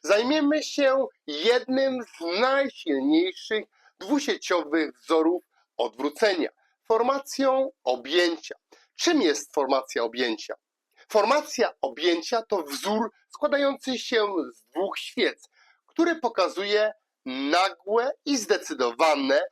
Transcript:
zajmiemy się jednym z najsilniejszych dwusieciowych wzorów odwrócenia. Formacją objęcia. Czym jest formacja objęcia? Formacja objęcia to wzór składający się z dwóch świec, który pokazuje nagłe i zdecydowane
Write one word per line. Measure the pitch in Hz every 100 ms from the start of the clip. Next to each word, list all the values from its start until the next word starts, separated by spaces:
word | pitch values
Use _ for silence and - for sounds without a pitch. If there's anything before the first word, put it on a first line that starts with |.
zajmiemy | 151 202 240 311 285 302
się | 285 - 277 269 240 _ -
jednym | 147 185 247 226 262 269 254
z | 226 - 165 180
najsilniejszych | 247 269 277 - - 143 131 311 190 180 - 214 185 _ _ _
dwusieciowych | 190 277 247 190 - 180 151 160 151 -
wzorów | - 165 160 180 _ _ _ _
odwrócenia. | 120 117 143 147 214 185 127 _ _ _ _
Formacją | 226 233 277 269 - 269 262 269 -
objęcia. | - - 120 165 175 165 - - _ - _ _
Czym | - 320
jest | 190 139 -
formacja | - 135 135 131 -
objęcia? | 117 117 123 110 - - _ _ _ _ _
Formacja | 214 208 285 294 - 196 -
objęcia | 135 120 170 170 165 233
to | 226 202
wzór | 147 139 190 214 226 _ _
składający | - 294 285 277 277 - 240
się | - 233 208 190 131
z | -
dwóch | _ - 196 -
świec, | - - 175 - - _ _ _ _
który | - 339 330
pokazuje | 247 220 175 220 202 208 214 - _ _
nagłe | - 127 139 165 190 175 - 220 254 -
i | - 277
zdecydowane | 208 196 - 139 123 117 156 143 135 139 180